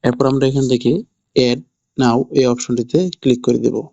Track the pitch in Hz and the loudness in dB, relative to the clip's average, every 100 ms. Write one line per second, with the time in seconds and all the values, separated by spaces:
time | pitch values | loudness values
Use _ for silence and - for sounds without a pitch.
0 | 120 123 135 135 135 135 131 123 120 165 | -2 0 0 2 0 0 0 0 0 -2
1 | - _ _ - 123 123 - _ _ - | -6 _ _ 0 0 -2 -8 _ _ -2
2 | 127 117 - 139 127 120 - 123 117 156 | 0 0 0 0 2 0 -4 -4 -2 -2
3 | 185 - 135 123 123 120 117 110 156 | -2 -2 -2 0 0 0 0 -4 -10